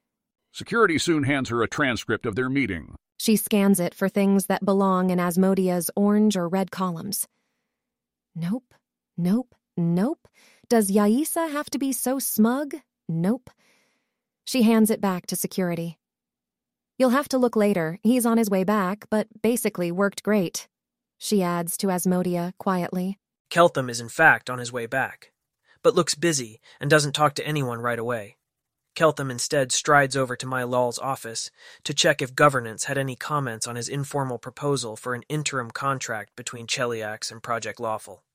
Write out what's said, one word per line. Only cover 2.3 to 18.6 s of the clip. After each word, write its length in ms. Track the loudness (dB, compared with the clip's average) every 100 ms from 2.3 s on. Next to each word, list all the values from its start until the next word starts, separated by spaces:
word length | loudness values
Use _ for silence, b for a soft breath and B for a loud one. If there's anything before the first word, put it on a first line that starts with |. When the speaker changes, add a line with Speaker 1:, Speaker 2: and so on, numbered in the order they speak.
| -2
Speaker 1:
their 140 | -2
meeting. 460 | 0 -2 -4 -10 -20 _ -4
Speaker 2:
She 180 | 0 0
scans 440 | 2 2 4 2
it 140 | 0
for 160 | -2 -2
things 380 | 0 2 2 0
that 180 | -2 0
belong 460 | 2 2 2 2
in 80 | 0
Asmodea's 720 | 0 2 2 2 0 -2 -2 0
orange 400 | 2 4 4 2
or 120 | -2
red 240 | -2 -4
columns. 560 | -4 -6 -6 -8 -8 -10 _ _ _ _ _ _ _ _ _ _
Nope, 400 | -10 -6 -6 -8 _ _ _ _ -4
nope, 400 | 0 0 -2 _ _ -2
nope. 520 | 0 2 0 -4 _ b b b _
Does 220 | 2 4
Yaisa 640 | 4 4 2 0 -2 -2
have 180 | -4 -6
to 80 | -4
be 120 | -4
so 260 | -4 -2 -2
smug? 580 | -2 2 2 2 -4 -10 -16 _ -8
Nope. 440 | -2 0 -2 -6 _ _ _ _ _ _ _ _ _ -4
She 180 | 2
hands 260 | 4 6 4
it 120 | 2
back 260 | -2 -2 -6
to 80 | -6
security. 640 | -6 -2 -2 -2 -6 -10 _ _ _ _ _ _ _ _ _ 0
"You'll 140 | 2
have 180 | 2 2
to 80 | 2
look 180 | 2 4
later. 440 | 2 2 -2 0
He's 240 | 2 2 4
on 120 | 2
his 120 | 2
way 140 | 2